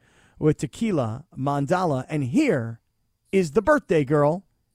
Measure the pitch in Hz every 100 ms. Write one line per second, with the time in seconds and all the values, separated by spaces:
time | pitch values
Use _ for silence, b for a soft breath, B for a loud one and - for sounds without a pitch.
0 | b b b b 151 147 156 - 226 170
1 | 113 113 - - 135 143 139 180 185 131
2 | 127 156 127 180 302 151 113 117 _ _
3 | _ _ _ 190 175 143 202 208 - 165
4 | 131 147 147 175 - _ _